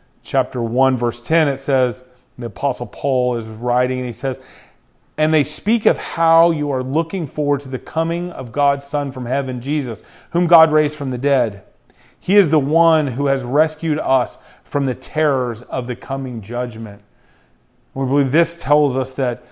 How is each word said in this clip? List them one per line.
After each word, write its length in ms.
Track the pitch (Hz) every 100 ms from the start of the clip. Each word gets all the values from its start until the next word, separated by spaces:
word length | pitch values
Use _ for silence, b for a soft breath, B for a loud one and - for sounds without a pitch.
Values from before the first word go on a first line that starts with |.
| b _
chapter 400 | - 135 127 127
one, 340 | 117 120 131 127
verse 240 | 120 -
ten. 280 | - 165 147
It 100 | 135
says, 440 | - 135 127 113 - b b -
the 80 | 120
Apostle 400 | - 143 135 117
Paul 500 | - 143 131 123 120
is 100 | 113
writing 520 | 110 120 123 127 127
and 80 | 127
he 60 |
says, 280 | 110 135 127 B B B B _ _ _ -
"And 160 | 156
they 100 | 156
speak 420 | 139 - - 226 208
of 120 | 151
how 540 | - - 165 165 170
you 180 | 156 147
are 120 | 131
looking 440 | 127 147 160 196 151
forward 340 | - 143 139
to 60 | 131
the 100 | 131
coming 520 | - 160 165 170 175
of 220 | 135 123
God's 340 | 143 143 139 -
Son 260 | 147 143
from 140 | 127 120
heaven, 340 | 135 131 123
Jesus, 420 | 127 151 127 107 - B B
whom 160 | 170 175
God 260 | 165 160
raised 240 | 151 151 147
from 140 | 139
the 80 | 123
dead. 460 | 139 135 113 98 - _ _ b b b
He 180 | - 202
is 120 | 165
the 120 | 151
one 480 | 139 160 165 160 143
who 180 | 120 143
has 160 | 135
rescued 560 | 123 143 156 - 165 147
us 400 | - 135 117 - B B
from 240 | _ 143 135
the 80 |
terrors 680 | 120 - 156 156 135 123 110
of 240 | - 135 120
the 100 | 120
coming 460 | - 135 131 117
judgment." 600 | 98 120 123 113 110 101 _ b b b b b b _ _
We 140 | 135 131
believe 240 | 143 135
this 260 | 147 170 -
tells 400 | 131 151 143 131
us 160 | 131
that 300 | - 127 120 b